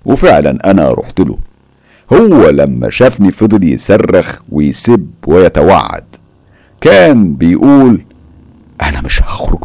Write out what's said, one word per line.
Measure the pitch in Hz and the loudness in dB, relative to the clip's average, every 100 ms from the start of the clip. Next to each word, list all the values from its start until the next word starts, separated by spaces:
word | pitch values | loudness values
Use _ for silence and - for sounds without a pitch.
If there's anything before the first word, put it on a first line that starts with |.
وفعلًا | - 131 180 76 71 65 95 | -4 0 2 2 0 -2 0
أنا | 95 67 | 0 0
رحت | - - - | -2 -6 -4
له. | 73 - - _ _ _ _ _ - | -4 -6 -12 _ _ _ _ _ -2
هو | 156 220 147 80 | 2 4 4 4
لما | 71 71 60 55 | 2 -2 -4 -6
شافني | - 127 120 98 | 0 0 2 -2
فضل | - 107 104 | 0 0 0
يصرخ | 82 62 - 104 - 90 - - - | -2 -4 -2 0 0 -2 -2 -10 -8
ويسب | 73 73 64 117 117 - - - | -4 -4 -2 0 0 -2 -10 -2
ويتوعد، | 90 87 73 82 85 - - - - _ _ _ _ _ - | 2 2 2 0 0 -2 -10 -18 -20 _ _ _ _ _ -2
كان | 156 190 175 120 92 | 2 4 4 2 0
بيقول: | 65 82 87 143 139 127 95 - _ _ _ _ _ _ - | 0 -2 2 2 4 4 0 -4 _ _ _ _ _ _ -8
"أنا | 73 69 | -6 -6
مش | - - | -4 -2
هخرج | - - - 85 | -2 -4 -4 -4